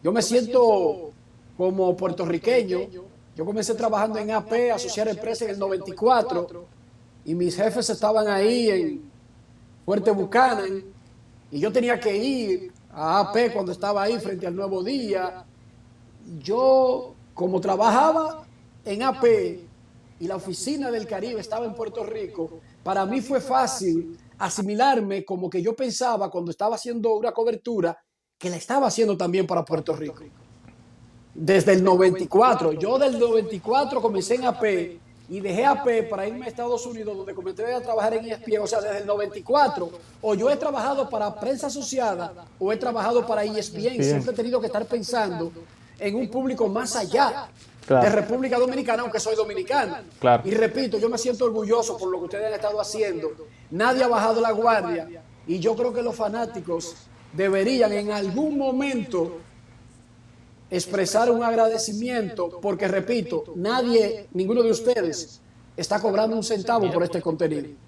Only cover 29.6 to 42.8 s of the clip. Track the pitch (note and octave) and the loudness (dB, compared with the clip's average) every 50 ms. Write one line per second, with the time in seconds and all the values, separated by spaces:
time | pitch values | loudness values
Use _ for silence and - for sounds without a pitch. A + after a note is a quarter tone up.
29.6 | E3 - D#3+ D#3+ D3 - D#3 C#3 D#3 D3 - - - - - - - _ - - | 0 0 -2 -4 -2 -2 -4 -4 -4 -10 -10 -14 -20 -20 -20 -20 -20 _ -20 -20
30.6 | - - - - - - - - - - - - - _ - - D#3+ D3 G3 F#3+ | -20 -20 -20 -20 -20 -20 -20 -20 -20 -20 -20 -20 -20 _ -12 -6 2 4 6 6
31.6 | F#3 G#3 F#3+ F#3+ F#3 F#3+ F#3 F3+ F#3+ F#3 F3+ F#3 F#3 D3 - F#3+ A#3 B3+ A#3 - | 8 8 6 6 8 6 6 8 8 6 4 2 -4 2 6 6 6 6 6 4
32.6 | E3 D#3+ D3+ D3+ F3 G3+ A#3+ C4+ C#4+ C4+ B3 A3+ A#3 A#3 A3+ A3+ G#3 F3 G#3 F#3 | 2 0 0 0 -2 0 2 4 2 2 4 2 2 4 4 2 2 0 -6 -8
33.6 | - G#3+ A#3+ C4+ C#4+ - C4+ B3+ G#3 A3+ G#3 F#3+ F3+ - A#3 B3+ B3+ B3 - - | -2 0 2 2 2 2 -2 0 0 0 0 0 0 0 -2 0 0 0 -2 0
34.6 | - G#3+ G3 F3+ E3+ E3+ - - - - - - - - F3 G3+ F#3+ G3 F3 G3 | 0 0 2 0 -2 -4 -8 -16 -20 -20 -20 -20 -16 -12 -12 -8 -6 -4 -2 2
35.6 | B3 C#4 C#4 - C#4+ B3 A#3 A3+ A3 A3+ G#3 F#3+ G3 G#3 A#3 B3 B3+ A#3+ - - | 4 4 2 2 2 0 2 2 0 -2 -2 -4 -4 -6 -6 -8 -10 -12 -8 -6
36.6 | A#3+ A#3+ B3 A#3 A#3+ B3 A#3 A3+ A3 G#3 G#3 F#3+ F#3+ F#3+ F#3+ F#3+ F3+ F#3+ F#3 F#3+ | -4 -2 -2 -4 -4 -8 -10 -10 -8 -8 -8 -8 -10 -10 -10 -10 -8 -10 -8 -6
37.6 | A3 A#3 B3 B3 A#3 A#3 A3+ A3 G3+ A3 A3+ A3 A3+ A3+ A3 G#3+ - A3+ G#3+ G#3+ | -6 -4 -4 -4 -4 -2 -2 0 0 0 0 -2 -4 -6 -10 -10 -4 -2 -2 0
38.6 | G#3 F#3 A3+ A3 G3+ G#3+ G3+ G3+ G3+ G3+ G#3 G#3 G#3 G3 G3+ G#3 F3 - B3 D4 | 0 0 -2 -2 -2 -2 -4 -6 -2 -2 -2 -2 -2 -4 -6 -12 -4 0 4 4
39.6 | C#4+ B3 G3+ F3+ F3+ E3+ F3 F3 - - - - - G#3+ G#3 F#3+ A3 C4+ D4 - | 4 4 2 -2 -6 -8 -10 -16 -20 -20 -20 -8 -2 -2 0 2 2 2 2 2
40.6 | E4 D4+ C#4 B3+ G#3+ C4+ C#4 C4+ C4+ C4+ - G#3+ G#3 G#3 G#3+ G#3+ G#3 A#3 C#4 C4 | 0 -4 -2 -2 -2 -2 -2 -2 -2 -4 -2 -4 -4 -4 -4 -6 -4 -4 -4 -4
41.6 | - C#4+ A3+ C#4+ B3+ - C4 C4 A#3+ A3 G3 F3 F3 E3 F3 F3 E3+ - - - | -4 -6 -6 -6 -8 -4 -2 0 0 0 0 -2 -6 -10 -10 -14 -20 -20 -10 -4
42.6 | F#3+ G3 A3 A3 | -2 -2 0 0